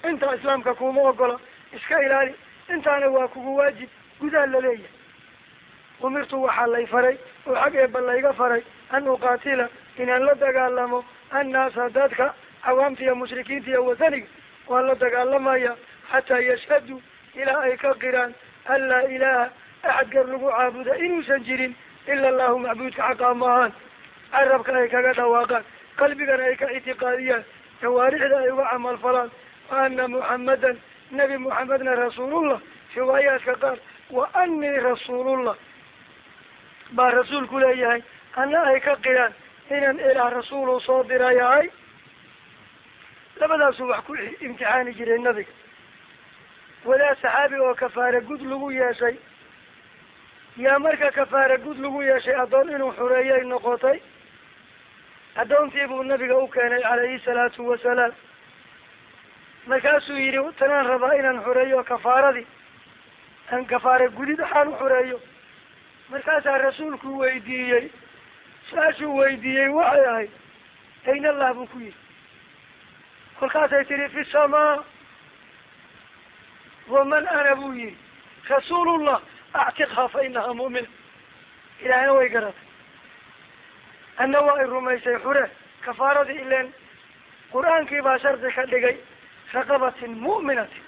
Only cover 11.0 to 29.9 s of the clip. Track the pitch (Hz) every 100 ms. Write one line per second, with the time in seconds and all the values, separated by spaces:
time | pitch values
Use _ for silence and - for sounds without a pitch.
11 | - - - 277 277 262 262 233 247 233
12 | 277 269 - - - - 240 254 277 262
13 | 262 247 247 240 247 277 226 262 247 240
14 | 320 285 202 - - - - 247 262 262
15 | 247 247 254 269 269 262 247 240 - -
16 | - 262 262 247 247 240 - 285 233 262
17 | - - - 247 269 285 262 254 277 262
18 | 254 254 240 240 - - - 269 262 254
19 | 262 262 269 254 247 - - - - 254
20 | 240 269 254 262 277 233 254 240 247 277
21 | 349 349 285 277 233 254 254 247 - -
22 | - 277 269 262 254 247 247 233 262 -
23 | 226 254 247 240 247 247 233 - - -
24 | - - - 269 269 262 226 262 240 247
25 | 254 247 240 233 240 240 - - - -
26 | 285 285 285 262 254 254 269 262 254 254
27 | 247 247 262 240 - - - - 240 247
28 | 262 294 277 269 254 262 262 247 247 233
29 | 240 254 240 - - - - 269 269